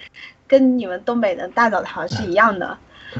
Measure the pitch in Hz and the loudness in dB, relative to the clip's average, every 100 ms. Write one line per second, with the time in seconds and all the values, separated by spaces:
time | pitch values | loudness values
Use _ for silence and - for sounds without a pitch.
0 | - - - _ - 269 262 254 196 180 | -20 -20 -20 _ 2 4 6 2 -2 -6
1 | - 240 208 175 180 226 233 190 - - | -4 0 0 -2 -4 0 0 0 -4 -8
2 | 240 - 202 170 220 190 165 - _ - | -8 -6 -2 2 2 2 -8 -10 _ -20
3 | - | -16